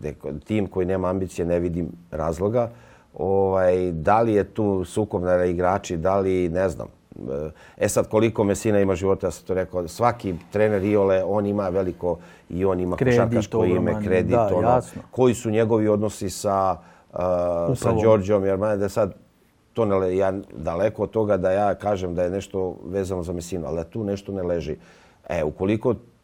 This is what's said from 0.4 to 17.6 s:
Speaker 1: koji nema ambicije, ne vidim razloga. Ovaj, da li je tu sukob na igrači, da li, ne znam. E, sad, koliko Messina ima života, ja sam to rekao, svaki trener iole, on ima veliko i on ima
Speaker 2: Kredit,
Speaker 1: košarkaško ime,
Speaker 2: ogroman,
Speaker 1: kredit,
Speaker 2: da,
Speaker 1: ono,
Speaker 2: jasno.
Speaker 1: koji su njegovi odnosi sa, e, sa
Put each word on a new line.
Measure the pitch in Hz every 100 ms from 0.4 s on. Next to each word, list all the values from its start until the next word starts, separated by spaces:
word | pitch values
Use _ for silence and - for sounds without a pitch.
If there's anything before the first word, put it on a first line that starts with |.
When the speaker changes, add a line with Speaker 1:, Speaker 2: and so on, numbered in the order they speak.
| - 107 92
Speaker 1:
koji | 95 90
nema | 95 90
ambicije, | 95 92 - 85
ne | 87
vidim | 87 85 82 - -
razloga. | 76 78 80 101 120 113 - - - _ -
Ovaj, | 90 98 95 95 92 92 90
da | 80 78 107
li | 117
je | 104
tu | 95 - 104 95 90
sukob | - 104 98
na | 90 90 90
igrači, | 87 90 98 - 85
da | 87 98
li, | 95 92 87
ne | 87 95
znam. | 64 - - _ - 57 71 78 - - -
E, | 107
sad, | 120 98
koliko | 107 113 110
Messina | 101 95 113 104
ima | 98 90
života, | 95 95 92
ja |
sam | - -
to |
rekao, | 92 90 90 85
svaki | - 120 113 98 82 -
trener | 104 107 104
iole, | 101 104 98 95
on | 90 104 101
ima | 101 95
veliko | 92 90 85 87 85 - - -
i | 85 95
on | 90
ima | 90 87
Speaker 2:
Kredit, | 127 120
Speaker 1:
košarkaško | 98 117 104 - 90
ime, | 90
Speaker 2:
ogroman, | 87 -
Speaker 1:
kredit, | 101 92 110
Speaker 2:
da, | 117 104 90
Speaker 1:
ono, | 117
Speaker 2:
jasno. | 123 - - -
Speaker 1:
koji | - 127
su | 110 113
njegovi | 107 110 113 107
odnosi | 104 107 - 98
sa, | - 101 98 95 85 - - _
e, | -
sa | 90 90 87 85